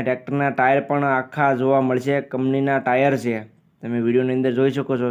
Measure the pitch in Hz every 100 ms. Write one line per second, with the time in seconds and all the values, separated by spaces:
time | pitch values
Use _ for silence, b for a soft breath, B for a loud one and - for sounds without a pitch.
0 | 127 127 - 143 139 135 127 139 139 143
1 | 139 131 131 151 139 127 131 135 131 127
2 | 135 139 139 127 131 139 139 135 127 127
3 | 143 135 120 110 107 _ _ _ 117 120
4 | 117 123 127 131 131 120 135 135 135 127
5 | 123